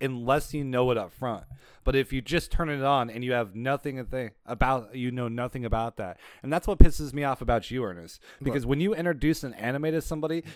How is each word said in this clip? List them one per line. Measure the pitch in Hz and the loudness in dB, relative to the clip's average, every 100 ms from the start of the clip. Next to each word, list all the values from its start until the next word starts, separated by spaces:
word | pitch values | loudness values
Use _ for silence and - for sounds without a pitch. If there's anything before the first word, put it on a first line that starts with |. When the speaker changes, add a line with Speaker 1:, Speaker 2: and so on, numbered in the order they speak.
Speaker 1:
unless | 135 123 120 147 - | -6 -4 0 0 -2
you | 151 | -6
know | 139 127 127 | -2 2 2
it | 117 | 0
up | 95 | -4
front. | - 127 101 - - - - | -6 -6 -6 -10 -20 -20 -6
But | - | 0
if | 135 131 | 0 0
you | 131 | -4
just | - 165 - | -2 -2 0
turn | - 165 | -2 -2
it | 143 | 0
on | 135 139 120 | 2 2 0
and | 113 | -4
you | 123 | -2
have | 123 107 | -2 -2
nothing | 101 127 139 147 131 | -4 -2 -2 -4 -8
to | |
think | 120 131 117 - - | -8 -6 -8 -10 -8
about, | 117 127 131 110 | 0 0 0 -4
you | 131 123 | -6 -4
know | 123 120 | -4 -4
nothing | 117 123 131 117 | -4 -6 -6 -4
about | 113 117 - | -2 -4 -6
that. | 95 85 - - | -10 -12 -20 -12
And | 131 | -4
that's | 165 208 | -4 6
what | 175 | 10
pisses | - - 151 | 10 10 -2
me | 135 | -4
off | 143 127 | -4 -4
about | 123 117 - | -2 -2 -2
you, | 127 | -6
Ernest. | 107 87 85 - - - | -6 -8 -16 -20 -20 -8
Speaker 2:
What? | |
Speaker 1:
Because | 139 131 | -4 -2
when | 117 139 | 0 0
you | 190 | 0
introduce | 165 175 143 151 156 | 0 -2 0 0 0
an | 135 | -6
anime | 101 113 139 156 | -6 -4 -2 -2
to | 160 | -2
somebody, | - 156 156 165 160 | -4 -4 -4 -6 -8